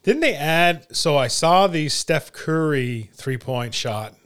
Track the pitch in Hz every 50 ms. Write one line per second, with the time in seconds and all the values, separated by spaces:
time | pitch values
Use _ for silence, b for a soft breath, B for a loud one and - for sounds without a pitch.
0 | _ 185 240 311 330 285 196 143 143 156 160 165 175 175 175 160 - _ - -
1 | - 170 147 143 131 117 - - - 165 175 185 196 190 165 160 151 143 - -
2 | - - 165 147 - - _ - - - 160 160 160 156 147 135 123 123 123 113
3 | 107 - _ - - 135 131 117 - 135 131 123 120 117 107 - - 123 107 107
4 | 110 104 - _ _